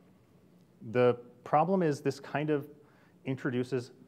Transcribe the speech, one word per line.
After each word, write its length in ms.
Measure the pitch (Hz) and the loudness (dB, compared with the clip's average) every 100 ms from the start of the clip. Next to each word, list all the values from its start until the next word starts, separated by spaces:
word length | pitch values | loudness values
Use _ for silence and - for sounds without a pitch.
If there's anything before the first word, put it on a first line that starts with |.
| - _ _ _ _ _ _ _ 120 | -20 _ _ _ _ _ _ _ -4
the 260 | 120 123 120 - - | 2 4 2 -4 -20
problem 400 | - 151 165 190 | 0 2 4 2
is 180 | 165 139 | 2 0
this 180 | 139 135 | -2 -4
kind 300 | - 139 151 | -4 -4 0
of 180 | 147 147 - - _ _ _ - | -2 -4 -16 -20 _ _ _ -6
introduces 640 | 131 151 123 127 131 117 - | -4 -2 -2 -2 -4 -6 -14